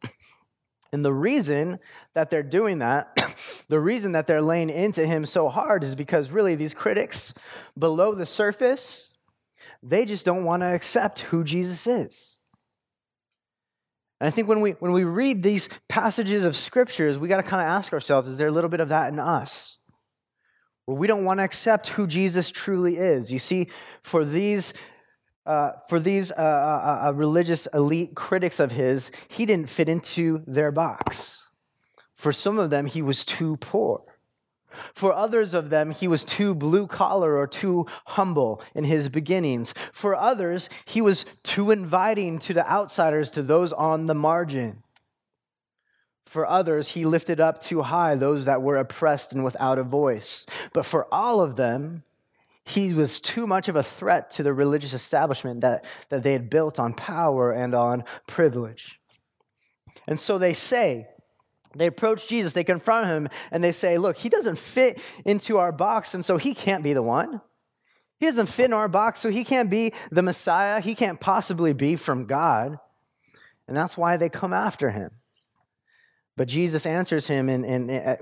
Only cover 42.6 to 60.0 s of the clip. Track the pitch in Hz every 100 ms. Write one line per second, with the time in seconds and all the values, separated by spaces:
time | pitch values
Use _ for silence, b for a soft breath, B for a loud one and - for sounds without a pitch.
42.6 | - 185 196 - 160 151 147 - 135 156
43.6 | 180 - 160 156 160 151 151 170 170 135
44.6 | 117 107 _ _ _ _ _ _ _ _
45.6 | _ _ _ _ _ _ _ 160 151 180
46.6 | 170 151 - 175 160 160 - 160 160 156
47.6 | - 165 127 165 170 139 135 147 135 135
48.6 | 135 139 131 - 160 143 - 135 131 -
49.6 | 131 131 127 139 143 110 - - - B
50.6 | B 156 135 156 123 151 233 226 165 120
51.6 | 123 123 147 165 - _ _ _ _ _
52.6 | - - 196 160 143 - - - 233 190
53.6 | 185 156 135 - - 170 - - 143 135
54.6 | 143 147 143 127 - 156 156 131 127 120
55.6 | 127 117 - B B 139 139 135 120 151
56.6 | 156 143 117 117 - 165 165 135 123 117
57.6 | 123 123 120 123 - B B - 160 123
58.6 | 113 113 - - _ _ _ _ _ _
59.6 | _ _ _ b